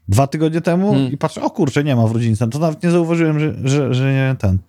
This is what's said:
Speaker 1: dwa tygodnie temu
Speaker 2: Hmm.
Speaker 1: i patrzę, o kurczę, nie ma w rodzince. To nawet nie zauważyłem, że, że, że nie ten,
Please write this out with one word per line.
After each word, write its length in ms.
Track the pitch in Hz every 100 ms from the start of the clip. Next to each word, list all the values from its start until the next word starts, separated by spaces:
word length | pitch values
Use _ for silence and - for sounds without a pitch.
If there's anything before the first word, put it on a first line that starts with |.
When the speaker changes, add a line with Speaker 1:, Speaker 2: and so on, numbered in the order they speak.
| -
Speaker 1:
dwa 200 | 101 139
tygodnie 340 | 160 156 165
temu 300 | 160 175 202
Speaker 2:
Hmm. 200 | 269 131
Speaker 1:
i 60 | 139
patrzę, 240 | 156 -
o 80 | 302
kurczę, 340 | - 156 -
nie 120 | 147 123
ma 120 | 110
w 40 |
rodzince. 360 | 113 117 110 117
To 120 | 139
nawet 240 | 165 151
nie 80 | 175
zauważyłem, 480 | 175 165 170 160 151
że, 160 | 151 107
że, 300 | 131 143 131
że 200 | 123 135
nie 220 | 135 131 131
ten, 180 | 101 95